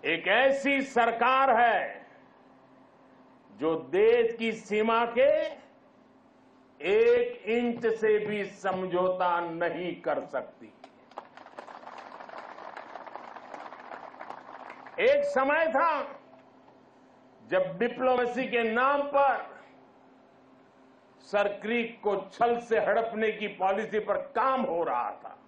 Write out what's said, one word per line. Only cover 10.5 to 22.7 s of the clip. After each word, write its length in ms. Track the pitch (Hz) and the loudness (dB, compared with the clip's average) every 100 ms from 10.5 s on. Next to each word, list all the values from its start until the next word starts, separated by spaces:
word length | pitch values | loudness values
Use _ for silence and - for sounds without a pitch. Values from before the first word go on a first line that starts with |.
| - - - - - - - - - - - - - - - - - - - - - - - - - - - - - - - - - - - - - - - - - - - - - | -18 -20 -20 -20 -20 -18 -18 -18 -20 -20 -20 -18 -18 -18 -18 -18 -18 -16 -16 -16 -16 -16 -16 -16 -16 -16 -16 -16 -18 -16 -16 -16 -16 -16 -16 -16 -16 -16 -16 -16 -18 -18 -18 -14 0
एक 260 | 220 285 | 4 4
समय 420 | 285 277 269 302 320 | 2 0 2 2 2
था 360 | 269 330 294 - - - - - - - - - - - - - - 110 | 2 2 0 -4 -12 -20 -20 -20 -20 -20 -20 -20 -20 -20 -20 -20 -20 -2
जब 280 | 185 185 175 | 0 0 -2
डिप्लोमेसी 680 | 233 - 254 247 240 247 | -2 0 2 2 0 -2
के 180 | 262 240 | -2 0
नाम 400 | 226 226 262 285 | 0 2 2 2
पर 440 | 285 277 277 233 - - - - - - - - - - _ - - _ - _ _ - - | 0 2 2 2 -6 -16 -20 -20 -20 -20 -20 -20 -20 -20 _ -20 -20 _ -20 _ _ -20 -2
सरक्रीक 680 | 202 202 - 208 240 233 - | 0 0 -2 -2 -2 -2 -4
को 140 | 208 196 | -2 -2
छल 420 | 190 - 233 240 | -4 0 2 2
से 200 | - | 0